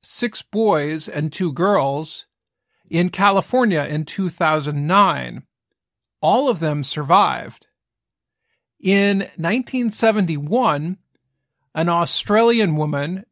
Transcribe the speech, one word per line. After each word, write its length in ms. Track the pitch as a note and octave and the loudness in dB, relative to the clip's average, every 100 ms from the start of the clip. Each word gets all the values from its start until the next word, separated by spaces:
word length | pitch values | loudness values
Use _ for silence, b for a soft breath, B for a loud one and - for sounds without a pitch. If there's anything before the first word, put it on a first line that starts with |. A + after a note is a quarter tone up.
six 400 | - - A#3+ - | -16 -6 -6 -6
boys 680 | - G#3 A3 D#3+ D3 D#3 - | -8 0 2 2 0 -6 -6
and 240 | D3 D3+ | -6 -6
two 200 | - F3+ | -2 -4
girls, 720 | C3 F#3 G3 C#3 C#3 D#3 - - _ _ _ _ _ _ | 0 2 2 0 -4 -8 -14 -20 _ _ _ _ _ _
in 180 | E3 F3 | 0 0
California 760 | F#3 G3+ G3 - B3+ A#3+ E3 C#3+ | 2 2 2 0 0 2 2 -2
in 160 | D3+ | -4
two 240 | D3+ - F#3 | -6 -4 -4
thousand 580 | - D#3+ D#3 D3 D3 D3 | 0 0 0 -2 -4 2
nine. 580 | F#3+ G3 C#3+ B2+ A#2+ - _ _ _ _ _ _ _ | 4 4 2 -6 -12 -16 _ _ _ _ _ _ _
All 300 | D#3 A3 C#4+ | 2 2 2
of 100 | F#3 | 0
them 240 | D#3+ D3 | -2 -2
survived. 840 | C#3 - C#3+ F#3 F3+ - - - _ _ _ _ _ _ _ _ _ _ _ _ | -4 -6 2 4 4 0 -10 -18 _ _ _ _ _ _ _ _ _ _ _ _
In 520 | F3+ G3 G3+ G3 G3 - | 0 2 4 0 -4 -4
nineteen 520 | E3 A#3 B3 C4 A#3+ | -2 -2 -2 -2 -2
seventy-one, 1080 | - A3+ G#3+ F3+ D3+ D3 A3+ A3+ D3 D#3 F#3 _ _ _ _ _ _ _ | 2 2 2 0 -2 -2 0 2 0 -4 -8 _ _ _ _ _ _ _
an 140 | D#3 E3+ | -2 0
Australian 880 | E3+ E3+ - - G#3 A#3 A#3 G3+ D3+ | 0 0 -4 0 4 4 4 2 0
woman 480 | D3+ C#3+ C#3+ F#3 - | -2 -2 -4 -8 -12